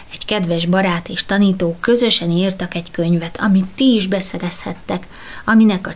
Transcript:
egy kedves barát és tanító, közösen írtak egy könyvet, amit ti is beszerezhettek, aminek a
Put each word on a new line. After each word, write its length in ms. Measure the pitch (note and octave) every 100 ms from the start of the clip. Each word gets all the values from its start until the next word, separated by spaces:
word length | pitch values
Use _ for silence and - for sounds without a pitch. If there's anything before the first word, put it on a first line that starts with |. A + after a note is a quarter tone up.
| -
egy 140 | - -
kedves 400 | G#3+ E3+ E3+ E3+
barát 440 | F#3 F#3+ E3+ -
és 160 | - -
tanító, 520 | G3+ G3+ F#3 E3+ E3+
közösen 520 | - A#3+ A#3 - E3+
írtak 440 | E3+ F#3+ F#3+ F3+ F3
egy 160 | E3+
könyvet, 480 | - E3+ E3+ E3 -
amit 260 | G#3+ F#3+ F#3+
ti 280 | - C4
is 140 | A3 F#3+
beszerezhettek, 1000 | G3 F#3 F3 F3 - G3 F3+ - F#3 - - - - -
aminek 420 | A3 A3 F#3
a 60 | -